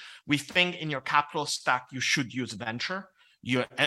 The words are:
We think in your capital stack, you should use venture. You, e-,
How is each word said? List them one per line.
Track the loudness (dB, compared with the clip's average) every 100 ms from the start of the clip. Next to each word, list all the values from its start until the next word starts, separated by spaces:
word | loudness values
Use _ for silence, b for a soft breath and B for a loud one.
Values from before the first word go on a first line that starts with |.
| B B 0
We | 0
think | 2 2 2 0
in | -4
your | -4
capital | 2 2 2 0
stack, | -2 -2 0 0 0
you | -4
should | 0 2 0
use | -2 -4
venture. | -6 -6 -4 -4 -6 -10 b b b
You, | -2 0
e-, | 0 0